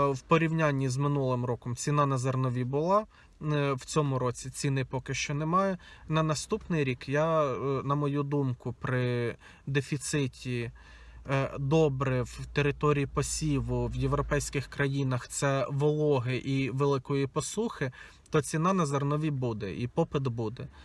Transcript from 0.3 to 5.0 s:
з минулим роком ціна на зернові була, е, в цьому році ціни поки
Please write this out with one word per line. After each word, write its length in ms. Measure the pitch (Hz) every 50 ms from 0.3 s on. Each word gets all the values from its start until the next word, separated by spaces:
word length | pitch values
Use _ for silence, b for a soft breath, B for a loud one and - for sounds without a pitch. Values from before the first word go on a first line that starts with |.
| 170 160 165 160 160 160 160 147 139 135 135 131
з 80 | 123
минулим 480 | 135 143 143 143 139 135 127 127 123 120
роком 320 | 123 120 117 - 123 120
ціна 300 | - - 151 147 147 143
на 120 | 139 135 127
зернові 460 | 123 131 127 131 131 127 120 127 127
була, 420 | 123 139 143 156 175 196 214 220 b b b b b b -
е, 300 | - 151 151 147 143 139
в 120 | 135 127 -
цьому 340 | - - 160 147 139 135 127
році 320 | 127 123 117 - - 131
ціни 340 | - - - 143 135 135 127
поки 300 | - - 131